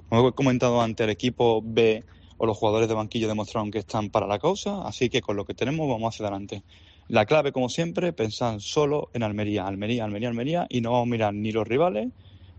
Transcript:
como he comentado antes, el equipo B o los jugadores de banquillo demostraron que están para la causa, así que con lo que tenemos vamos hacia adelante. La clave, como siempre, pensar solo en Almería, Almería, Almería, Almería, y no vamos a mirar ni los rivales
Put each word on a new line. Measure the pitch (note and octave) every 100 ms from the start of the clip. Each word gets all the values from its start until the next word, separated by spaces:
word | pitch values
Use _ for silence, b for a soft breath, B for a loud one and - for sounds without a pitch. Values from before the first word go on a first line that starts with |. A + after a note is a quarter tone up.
| -
como | A2+ B2+
he |
comentado | A#2+ C3+ B2 B2+ A#2+
antes, | A2+ G#2+
el | A2
equipo | G#2 B2 - A#2+ A2
B | A2+ A2+ A2+ A2 - b b -
o | A2+
los | G#2
jugadores | A2 G#2+ A2+
de |
banquillo | A2 G#2+ A#2 A2
demostraron | G#2+ G2+ A2+ G#2+
que | G#2+
están | - A2+ G#2
para | G#2 G2
la | G#2
causa, | E3 G3 G#3 G3+ A2+
así | - B2
que | B2+
con | -
lo | G2+
que | F#2+
tenemos | F#2+ A#2+ D#3+ D3+
vamos | A2+ A2+
hacia | - G#2+
adelante. | G2 G2+ G2+ b b b b b
La | A2+ G#2+
clave, | D3+ C#3
como | C3+ B2
siempre, | - E3+ F3 F3
pensar | E3 A2 - A#2+ G#2+
solo | - D#3 D3 D3 -
en | A#2+
Almería, | A2 G#2 G#2 G#2 F#2+
Almería, | G2 G#2+ A#2+
Almería, | G#2+ G2+ A#2+
Almería, | A#2 C3 E3+ -
y | B2
no | A#2
vamos | B2 A#2+
a |
mirar | A#2 G#2+
ni | G2+ G#2+
los | A2 G#2+
rivales | B2 F3 G#3 B3 b b b b